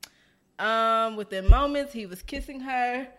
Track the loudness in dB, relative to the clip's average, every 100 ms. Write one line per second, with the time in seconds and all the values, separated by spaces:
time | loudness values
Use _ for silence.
0 | -20 _ _ _ _ -4 0 2 4 2
1 | 0 -4 -6 2 6 6 4 -2 -4 -8
2 | -12 -12 -10 -10 -10 -10 -6 -2 -2 -4
3 | -8